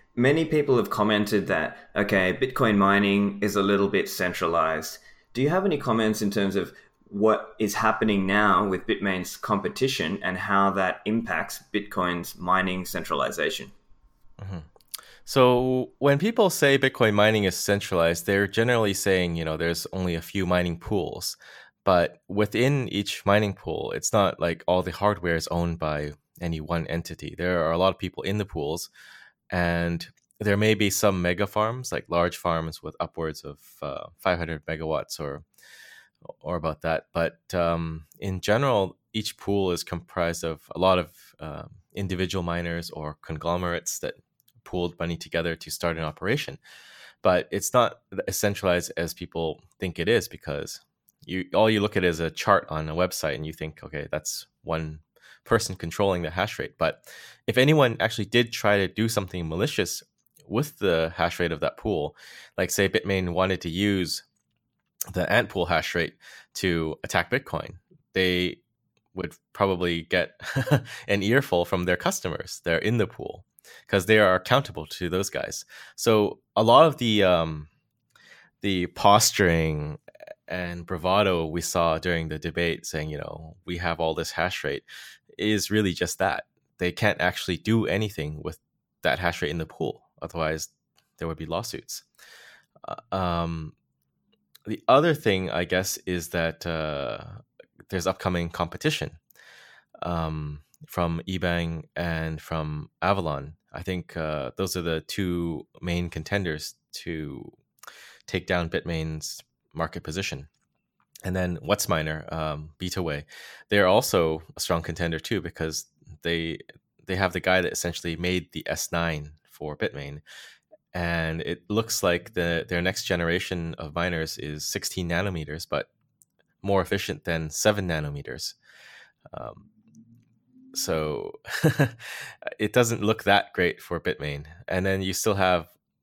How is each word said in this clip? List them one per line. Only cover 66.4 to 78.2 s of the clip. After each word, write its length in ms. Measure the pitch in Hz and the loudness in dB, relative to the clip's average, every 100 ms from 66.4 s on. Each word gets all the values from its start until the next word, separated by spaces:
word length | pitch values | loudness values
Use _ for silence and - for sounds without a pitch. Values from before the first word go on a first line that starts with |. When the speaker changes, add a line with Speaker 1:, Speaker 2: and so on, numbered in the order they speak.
| - | -16
Speaker 2:
to 420 | - 92 82 80 - | -4 0 0 -2 -6
attack 260 | - 92 - | -2 -2 0
Bitcoin, 440 | 127 - 78 - 85 _ _ _ | -4 -4 -8 -8 -16 _ _ _
they 480 | 95 92 90 90 - _ _ _ _ _ | 0 2 2 0 -4 _ _ _ _ _
would 200 | 92 85 - _ | -10 -10 -12 _
probably 500 | - 98 87 87 85 | 0 2 2 0 -2
get 380 | 80 92 - - - | 0 0 0 -6 -6
<laughs> 540 | 131 - 143 - - - | -4 2 0 0 -10 -2
an 140 | 101 | 0
earful 420 | 98 131 - 87 | 4 2 4 2
from 200 | 87 92 | 2 0
their 120 | 90 90 | 2 2
customers. 640 | 185 - 90 78 - - | 0 -2 -4 -6 -8 -6
They're 140 | 85 82 | -2 0
in 200 | 104 120 | 2 2
the 80 | 98 | 0
pool 380 | - - - - _ - - - | -4 -12 -12 -20 _ -20 -20 0
'cause 200 | 101 92 | 2 6
they 120 | 110 | 8
are 160 | 98 | 8
accountable 520 | 92 - 131 - 80 76 | 6 4 2 2 -6 -10
to 220 | - 87 | -6 -2
those 180 | 90 98 | -2 -2
guys. 380 | - - - - - - - | -4 -6 -8 -14 -20 -20 -2
So 440 | - 107 101 - _ 101 | 4 4 4 -2 _ 2
a 60 | |
lot 240 | 113 127 160 | 8 8 8
of 100 | 135 | 4
the, 280 | 120 107 | 2 6
um, 440 | 92 87 82 76 76 _ _ _ _ _ | 6 6 2 -4 -12 _ _ _ _ _